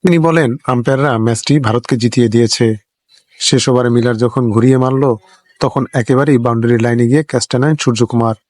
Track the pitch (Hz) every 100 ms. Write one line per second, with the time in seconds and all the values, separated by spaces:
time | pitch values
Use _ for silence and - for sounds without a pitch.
0 | 185 170 165 165 135 131 - 123 120 135
1 | 143 113 113 113 - 147 120 113 - 135
2 | 117 127 117 117 113 - 117 107 _ _
3 | _ _ _ _ - 135 - 123 123 120
4 | 120 110 120 - 120 107 120 131 127 131
5 | 139 110 _ _ _ _ - - 127 139
6 | 113 131 143 131 120 117 117 120 120 120
7 | 120 143 151 127 - 127 139 156 - 113
8 | 120 120 113 110